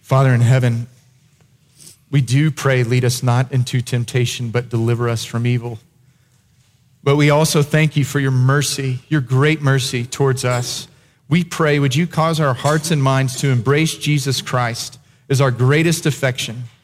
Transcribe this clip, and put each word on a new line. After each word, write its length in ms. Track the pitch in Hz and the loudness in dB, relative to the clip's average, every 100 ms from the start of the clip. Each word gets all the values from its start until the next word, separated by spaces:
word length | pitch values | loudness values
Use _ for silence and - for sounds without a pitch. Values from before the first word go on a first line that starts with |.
Father 320 | - 135 135 | 2 2 4
in 60 | 123 | 4
heaven, 480 | 120 131 127 117 120 _ _ _ _ _ _ _ _ _ - - _ | 4 4 2 -2 -6 _ _ _ _ _ _ _ _ _ -20 -20 _
we 120 | 143 | -2
do 280 | 113 131 156 | 2 2 2
pray, 360 | 139 143 127 117 | 0 0 2 2
lead 180 | 127 | 2
us 180 | 123 123 | 0 0
not 300 | 127 120 135 | 0 0 0
into 300 | 131 120 127 | -2 -2 -2
temptation, 680 | 117 123 120 131 120 - 120 | -2 -4 -2 -2 -2 -4 -4
but 180 | 113 117 | -4 -2
deliver 400 | 117 113 117 120 | -2 0 0 -2
us 160 | 113 - | -4 -4
from 200 | 117 120 | -4 -2
evil. 340 | 120 117 110 _ _ _ _ _ _ _ _ _ _ _ _ | -2 -4 -14 _ _ _ _ _ _ _ _ _ _ _ _
But 140 | 143 143 | 0 2
we 120 | 147 | 4
also 320 | 147 156 160 | 4 2 2
thank 360 | 143 151 156 151 | 2 2 2 0
you 80 | 131 | -2
for 140 | 143 | -2
your 120 | 135 | 0
mercy, 680 | 127 127 143 131 - 135 127 _ | 2 2 2 0 -4 -6 -6 _
your 120 | 151 | -4
great 400 | 123 131 147 156 | 0 2 2 2
mercy 440 | 143 135 127 127 120 | 2 0 0 -4 -6
towards 400 | - 139 127 127 | -2 -2 0 -2
us. 420 | 123 123 - - _ _ _ _ | -2 -4 -10 -12 _ _ _ _
We 160 | 156 | -2
pray, 360 | 170 - 156 147 | -2 -2 0 2
would 160 | 139 127 | 2 0
you 120 | 175 | -2
cause 320 | - 160 160 | 0 -2 0
our 140 | 147 | 0
hearts 360 | 123 143 160 156 | 0 0 0 0
and 120 | 160 | 0
minds 360 | 135 135 131 - | 2 2 0 -2
to 80 | 143 | 0
embrace 480 | 123 107 143 160 - | 0 2 2 0 -2
Jesus 440 | - 147 135 127 | -2 -2 0 -4
Christ 560 | - 127 120 113 - - _ _ _ | -4 -4 -4 -6 -12 -16 _ _ _
as 120 | 135 | 2
our 100 | 135 | 2
greatest 540 | 117 127 147 165 165 160 | 2 2 4 2 0 -2
affection 580 | 139 135 123 - 117 120 _ | -2 -4 -4 -8 -10 -14 _